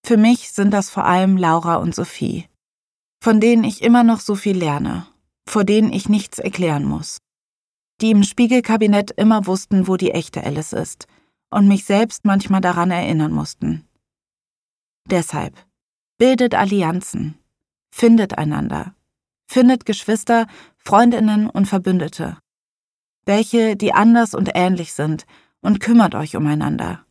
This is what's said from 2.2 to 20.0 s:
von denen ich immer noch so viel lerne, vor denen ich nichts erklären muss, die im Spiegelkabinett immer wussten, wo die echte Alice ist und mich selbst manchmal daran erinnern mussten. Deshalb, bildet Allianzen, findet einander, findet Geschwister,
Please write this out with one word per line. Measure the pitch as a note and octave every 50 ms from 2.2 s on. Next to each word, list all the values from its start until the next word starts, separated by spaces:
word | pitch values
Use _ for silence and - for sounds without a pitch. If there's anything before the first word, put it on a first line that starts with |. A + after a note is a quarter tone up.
| - - - E3 E3+ _ _ _ _ _ _ _ _ _ _ _ _ _ _ _
von | - A#3 A3 G#3+
denen | A3 A#3 A#3+ A3+
ich | G#3+ A#3 A3 -
immer | - A#3 A#3 A#3+ A#3+
noch | A3+ A3+ -
so | - - G#3
viel | G3 - G#3 F#3+
lerne, | F#3 E3+ D3+ C#3+ D3 - - - F3 F3 _ _ _ _ _ _ _ _
vor | - - A3 G3+
denen | F#3+ G#3 A3 G#3+ -
ich | - G3 - -
nichts | G#3 G#3 G3 - - -
erklären | - F#3+ - - F3+ E3 D3+ C#3+ C#3+
muss, | C#3 D3 D#3 D3+ - - - _ _ _ _ _ _ _ _ _ _ _ _ _ _ _ _
die | A3 A3
im | A3 G3+
Spiegelkabinett | G3+ - - - A#3+ A3 B3+ B3 A#3 - A3+ G#3+ G#3+ G#3+ G#3 G3+ G3+ G3+
immer | - - A3 A3 A3+ G#3+ G3
wussten, | G3+ F#3 F#3+ - _ G3+ F#3+ F3+
wo | F#3 F#3
die | F3+ F#3 -
echte | - E3 D#3+ - - - -
Alice | A#2+ C#3+ D3+ D#3 -
ist | - - - - - _ - _ _ _ _ _ _ _ _ _
und | - G#3 G3+ G3+
mich | G3+ F#3+ -
selbst | - G3 G3+ A3+ A3+ - - -
manchmal | G#3 G3 G3 G3 - G3 F#3+
daran | F#3 F3+ F3 F3 E3+ F3+
erinnern | F3+ F3 - - E3 D#3 D3+ D#3
mussten. | D#3+ D3 D3+ - - _ - D#3 D#3+ D#3 _ _ _ _ _ _ _ _ _ _ _ _ _ _ _ _ _ _ _ _ _ _ _ _ _ -
Deshalb, | F#3+ F3 D#3+ - - D3+ - - _ - _ _ _ _ _ _ _ _ _ _ _
bildet | _ A#3 B3+ C4 A#3+ B3+ A#3 -
Allianzen, | - - F#3+ G3+ G3+ F3 D#3+ F3 F3+ F#3+ - - - - D3+ D3+ _ _ _ _ _ _ _ _ _ _ _
findet | - - A#3 A#3 A#3 A3+ G3+ G3 - -
einander, | D3+ D3+ D3+ - - - - D#2 - F#3 _ _ _ _ _ _ _ _ _ _ _ -
findet | - B3+ B3+ B3 C4 A#3+ -
Geschwister, | - G3+ -